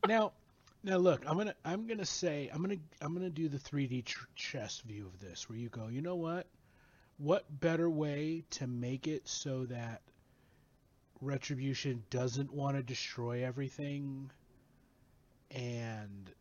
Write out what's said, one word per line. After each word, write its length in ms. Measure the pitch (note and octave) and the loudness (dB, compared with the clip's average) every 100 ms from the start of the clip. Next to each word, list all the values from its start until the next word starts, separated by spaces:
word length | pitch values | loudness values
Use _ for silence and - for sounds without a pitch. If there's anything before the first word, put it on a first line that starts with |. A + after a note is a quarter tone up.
| G3+ | 8
Now, 260 | A3 G#3+ - - _ - - | 6 6 2 -20 _ -20 -10
now 140 | G3 F#3+ | 2 6
look, 280 | F3+ D3 D3+ | 8 6 4
I'm 100 | D#3+ | 2
gonna, 160 | G#3 - | 2 -2
I'm 220 | - F#3 A3+ | -2 -2 -2
gonna 180 | A3 | -2
say, 460 | F#3+ - F3+ D3 C3+ | -2 0 0 0 -2
I'm 80 | D3+ | -2
gonna, 140 | F#3 G3 D#3 - | -2 -2 -6 -8
I'm 140 | D3 | -4
gonna 160 | F3 F#3 | -2 -2
do 180 | D3+ D#3+ | 0 0
the 100 | C#3 | -2
three 280 | - D3 C3+ | -2 0 0
D 160 | B2+ | 0
tr-, 240 | A#2 - - | -2 -6 -8
chess 460 | - - C3 G#2 - | -8 -6 -4 -4 -6
view 260 | A2+ G#2 G2+ | -8 -8 -10
of 140 | F2+ | -10
this, 280 | G2 F2 - | -12 -10 -8
where 100 | A2+ | -6
you 100 | A#2 | -6
go, 200 | A#2 A2 | -4 -4
"You 140 | A#2+ | -2
know 120 | E3 F3+ | -2 0
what? 300 | E3 E3+ - - - - - - - _ | 0 -2 -4 -14 -20 -20 -20 -20 -20 _
What 260 | C#3+ F#3+ - D3 | 4 4 4 0
better 280 | E3+ E3 E3+ | 4 6 4
way 540 | D#3 D3+ C#3+ D#3 E3 D3+ | 4 2 2 0 -2 -4
to 160 | - C3 | -4 -2
make 400 | B2 B2 C3 D#3 | 0 0 0 0
it 200 | D3+ - | -2 -2
so 360 | - D3 C3 B2+ | -6 -2 -2 -2
that 360 | B2 A#2 A2+ - - - _ - - - _ _ _ _ - | -2 -4 -8 -14 -20 -20 _ -20 -20 -20 _ _ _ _ -10
Retribution 800 | C3 C#3 - C3+ C#3 C3 C#3+ B2 A2 | -4 -2 -2 -2 0 0 0 -2 -2
doesn't 420 | B2 B2+ A#2+ C#3 | 0 0 0 -2
wanna 280 | C#3+ C#3 C#3 | 0 0 0
destroy 600 | A#2+ B2+ - - A#2+ B2 | -2 -4 -4 -4 -2 0
everything 880 | B2+ B2+ C3+ - C#3+ C#3+ C#3 C3+ C3+ - _ - _ - - _ - - _ _ _ | -2 -2 -4 -2 -4 -2 -4 -6 -10 -14 _ -20 _ -20 -20 _ -20 -20 _ _ _
and 800 | B2+ B2 A#2+ A#2 A2 G#2 G2 F#2+ - | -6 -4 -4 -4 -6 -8 -12 -14 -18